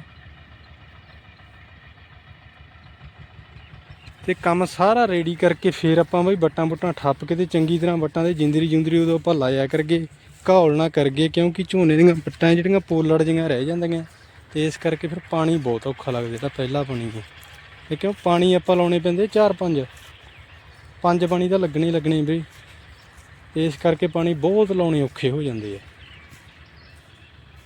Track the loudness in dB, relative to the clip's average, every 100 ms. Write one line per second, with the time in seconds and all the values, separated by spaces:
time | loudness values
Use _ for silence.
0 | -12 -20 -20 -20 -20 -20 -20 -20 -20 -20
1 | -20 -20 -20 -20 -20 -20 -20 -20 -20 -20
2 | -20 -20 -20 -20 -20 -20 -20 -20 -20 -20
3 | -20 -20 -20 -20 -20 -20 -20 -20 -20 -20
4 | -20 -14 -8 -4 0 0 -2 0 2 2
5 | 2 0 -2 0 0 2 -2 0 2 2
6 | 2 2 0 2 0 0 -4 -2 -4 -4
7 | -2 -2 -2 -4 -2 0 0 0 0 0
8 | -2 -2 -2 0 0 2 2 0 2 2
9 | 2 0 0 0 0 0 0 -2 0 -2
10 | -2 -14 -20 -8 2 4 6 4 0 2
11 | 0 2 0 2 0 0 -4 2 4 6
12 | 6 4 -2 0 2 2 2 0 0 0
13 | 2 2 2 0 0 -2 -2 -4 -4 -4
14 | -8 -16 -20 -20 -10 -4 -4 -2 -4 -4
15 | -6 -10 -6 -2 0 0 -2 -4 -4 -8
16 | -6 -6 -6 -6 -8 -6 -4 -4 -4 -6
17 | -8 -10 -14 -20 -20 -20 -20 -20 -10 -6
18 | -4 -4 0 2 4 2 2 2 2 0
19 | 0 -2 0 2 2 2 -2 -2 -4 -10
20 | -20 -20 -20 -20 -20 -20 -20 -20 -20 -4
21 | 0 0 0 0 0 0 0 -2 0 0
22 | 0 0 0 -4 -6 -16 -20 -20 -20 -20
23 | -20 -20 -20 -20 -12 -4 -4 0 0 0
24 | 0 -2 -2 0 0 2 0 0 0 0
25 | -2 -2 -4 -2 -4 -6 -8 -12 -16 -20
26 | -20 -20 -20 -20 -20 -20 -20 -20 -20 -20
27 | -20 -20 -20 -20 -20 -20